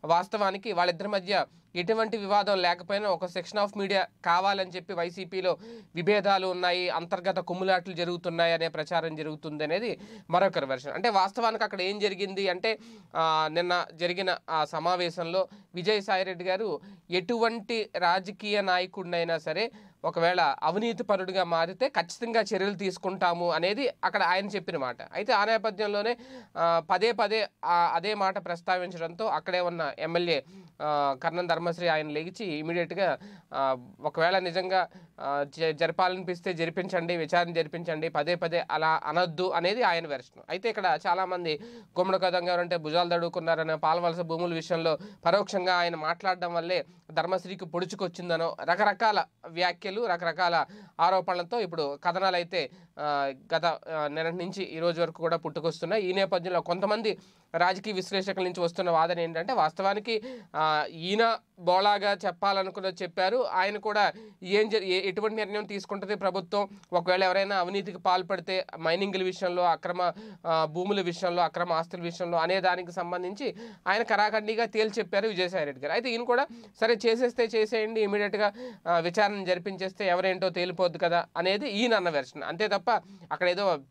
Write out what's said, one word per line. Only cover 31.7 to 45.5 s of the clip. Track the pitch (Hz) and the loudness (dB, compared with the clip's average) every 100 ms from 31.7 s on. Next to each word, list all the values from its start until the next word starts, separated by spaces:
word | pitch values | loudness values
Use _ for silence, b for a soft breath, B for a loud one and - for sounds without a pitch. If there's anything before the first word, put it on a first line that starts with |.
| 170 175 | 0 0
ఆయన | 156 151 | 0 0
లేచి | 151 165 185 | -4 -6 -8
ఇమీడియట్‌గా, | 214 151 156 170 165 175 185 135 B 190 _ | -6 -4 -2 -2 -2 0 0 0 B -20 _
ఆ, | - 135 131 123 - | -2 0 0 -4 -8
"ఒకవేళ | 147 147 165 190 | -6 2 2 2
నిజంగా, | 180 170 185 185 170 185 165 - | 0 -2 0 0 0 -6 -20 -10
ఆ, | 135 143 143 156 | -4 -2 -4 -2
జ-, | 160 | -2
జరపాలనిపిస్తే | 156 165 165 185 185 180 175 190 | 0 -2 2 0 0 -6 -6 -4
జరిపించండి, | 170 165 165 175 180 170 175 | -2 -2 -2 -2 -2 0 -2
విచారణ | 156 175 170 | 2 2 2
జరిపించండి, | 170 156 160 170 156 160 | 0 -2 -4 -4 -4 -2
పదే | 156 147 | -2 0
పదే | 175 170 170 - | 0 0 -2 0
అలా | 156 160 160 | 0 2 2
అనొద్దు" | - 156 180 156 185 | 0 0 0 0 0
అనేది | 170 175 220 | 2 0 2
ఆయన | 220 170 165 | 2 2 -2
వెర్షన్. | 139 127 - - | -8 -8 -20 -8
అయితే, | 185 226 | -4 -2
ఇక్కడ | 214 185 160 190 | 0 0 2 2
చాలామంది | 175 185 180 170 151 233 240 B - | 0 2 -2 -2 -4 -6 -18 B -2
గుమ్మడి | 185 190 | 2 2
కదంగారు | 185 180 175 175 | 2 2 2 0
అంటే | 175 175 | 0 -2
భుజాలు | 151 160 175 | 0 0 2
తడుకున్నారనో, | 170 170 175 165 160 160 156 | 2 0 -2 2 2 2 0
పాలవలస | 160 165 175 165 | 2 2 2 -2
భూముల | 175 165 175 | -2 -2 0
విషయంలో | 165 160 170 165 151 208 B 170 | -2 -2 0 2 0 -4 B 2
పరోక్షంగా | 190 202 | 2 2